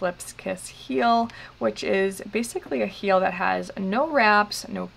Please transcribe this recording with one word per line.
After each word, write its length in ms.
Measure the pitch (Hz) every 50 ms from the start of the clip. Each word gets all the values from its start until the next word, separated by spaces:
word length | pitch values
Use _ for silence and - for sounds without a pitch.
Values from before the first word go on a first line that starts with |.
Lips 320 | 190 180 180 - - - -
Kiss 360 | - - 196 185 185 - -
heel, 600 | - - - - 254 262 240 233 233 233 233 233 - - - - - -
which 240 | 240 220 214 - -
is 380 | - 208 190 196 196 196 -
basically 600 | - 208 - 220 233 - - 370 - - 294 247
a 60 | 214 196
heel 320 | - - - 196 190 185
that 160 | 190 185 180
has 340 | 185 180 190 185 185 180 185 - -
no 300 | 196 190 202 240 302 330
wraps, 600 | 302 277 226 214 208 208 208 - - - - -
no 220 | 196 185 185 180 -